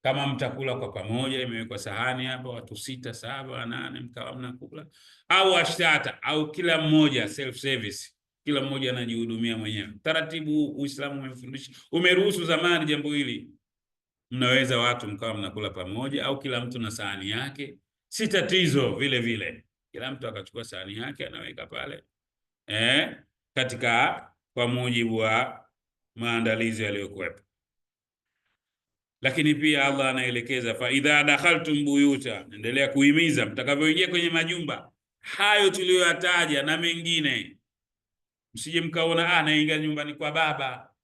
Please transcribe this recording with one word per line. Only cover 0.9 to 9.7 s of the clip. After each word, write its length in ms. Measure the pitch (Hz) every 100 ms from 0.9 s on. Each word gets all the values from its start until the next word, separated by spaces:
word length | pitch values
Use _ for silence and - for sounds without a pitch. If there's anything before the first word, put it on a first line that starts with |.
pamoja, 500 | - 95 117 131 131
imewekwa 360 | 123 113 113 101
sahani 460 | - 101 123 131 127
hapa, 220 | 131 127
watu 280 | 120 110 117
sita, 380 | - 127 123
saba, 380 | 113 113 135 131
wanane, 480 | 123 117 131 131 131
mkawa 360 | 123 120 123 127
mnakula. 500 | 127 127 143 151 147 _ - _ -
Au 280 | 180 190 180
ashtata, 680 | 165 165 165 151 135 -
au 280 | 127 151 151
kila 300 | 156 175 160
mmoja 480 | 156 156 151 127 104
self 280 | 120 135 -
service, 560 | 135 131 104 98 - _ _ _
kila 160 | - 143
mmoja 280 | 135 135 127
anajihudumia 680 | 123 117 113 117 113 117 113
mwenyewe. 360 | 107